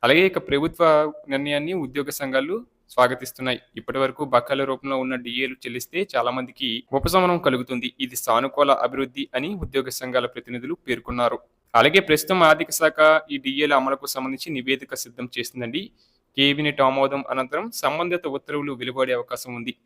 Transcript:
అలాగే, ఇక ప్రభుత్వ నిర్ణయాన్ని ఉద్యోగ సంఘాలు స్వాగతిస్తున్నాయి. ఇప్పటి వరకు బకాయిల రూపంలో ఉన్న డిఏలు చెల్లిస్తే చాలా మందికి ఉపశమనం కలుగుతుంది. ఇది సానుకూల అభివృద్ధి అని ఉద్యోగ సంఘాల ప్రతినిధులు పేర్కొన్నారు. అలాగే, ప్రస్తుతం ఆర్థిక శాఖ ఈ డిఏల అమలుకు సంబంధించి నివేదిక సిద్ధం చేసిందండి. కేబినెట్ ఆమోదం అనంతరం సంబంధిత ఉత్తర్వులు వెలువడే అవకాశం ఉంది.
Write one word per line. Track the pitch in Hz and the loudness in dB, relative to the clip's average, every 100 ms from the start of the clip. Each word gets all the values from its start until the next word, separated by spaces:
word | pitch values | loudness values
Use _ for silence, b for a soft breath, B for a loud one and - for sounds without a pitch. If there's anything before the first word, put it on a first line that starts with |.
అలాగే, | 120 151 190 | 4 4 4
ఇక | 180 | 0
ప్రభుత్వ | - 139 160 - 165 151 151 151 - | -2 -2 -2 2 4 4 2 -4 -6
నిర్ణయాన్ని | 135 143 147 151 | -4 -2 -2 -2
ఉద్యోగ | 185 139 131 143 | -4 -4 -4 -6
సంఘాలు | - 139 135 139 202 240 _ _ | -6 -2 -2 -2 -6 -8 _ _
స్వాగతిస్తున్నాయి. | - 123 131 127 - 127 123 _ - | 2 2 2 -8 -8 -4 -4 _ -16
ఇప్పటి | - 131 | -8 -2
వరకు | 135 131 | -2 -2
బకాయిల | 143 123 120 135 | 2 2 2 -2
రూపంలో | 135 131 139 135 | -2 -4 -4 -4
ఉన్న | 127 | -4
డిఏలు | 127 123 120 131 | -6 -6 -4 -4
చెల్లిస్తే | 131 127 120 - 165 196 131 | -6 -10 -10 -8 -6 -4 -2
చాలా | 120 | 0
మందికి | 127 127 - 135 113 - | -2 -6 -8 -6 -6 -2
ఉపశమనం | 139 - 190 180 175 | -2 2 2 4 2
కలుగుతుంది. | 160 131 123 123 123 - | 2 0 -2 -6 -6 -6
ఇది | 131 123 | -8 -6
సానుకూల | - 117 135 139 143 | 0 2 2 2 4
అభివృద్ధి | 135 120 131 135 123 139 | 4 2 -2 -6 -6 -6
అని | 127 147 | -6 -6
ఉద్యోగ | 202 143 135 127 | -6 -4 -4 -4
సంఘాల | - 131 127 120 | -6 -4 -2 -2
ప్రతినిధులు | - 120 123 127 | -8 -10 -10 -8
పేర్కొన్నారు. | 170 - 117 - 123 120 - _ _ _ | -10 -6 -6 -4 0 0 0 _ _ _
అలాగే, | 117 127 175 | 6 6 6
ప్రస్తుతం | 185 151 - 185 | 4 0 2 4
ఆర్థిక | 165 156 165 | 6 6 2
శాఖ | - 160 151 156 156 151 | 2 0 6 6 6 2
ఈ | 143 | -6
డిఏల | 135 135 147 | -4 -2 2
అమలుకు | 143 131 135 139 | 2 2 -2 -4
సంబంధించి | 135 131 135 - | -6 -6 -8 -8
నివేదిక | 147 127 135 131 | -8 -2 -4 -4
సిద్ధం | 131 123 120 123 - | -12 -12 -12 -12 -8
చేసిందండి. | 117 - 120 139 196 _ _ _ _ - | -10 -8 -8 -8 -10 _ _ _ _ 2
కేబినెట్ | 139 143 151 143 | 2 2 0 2
ఆమోదం | 135 135 135 139 131 | 2 4 0 -2 -4
అనంతరం | 131 131 151 220 | -4 -4 -4 -6
సంబంధిత | - 143 151 175 175 170 | -4 -4 -2 -2 -4 -4
ఉత్తర్వులు | 139 - 147 147 | -8 -6 -6 -6
వెలువడే | 131 123 127 127 | -6 -8 -2 0
అవకాశం | 123 120 123 127 | 0 -4 -10 -10
ఉంది. | 120 117 - | -10 -10 -12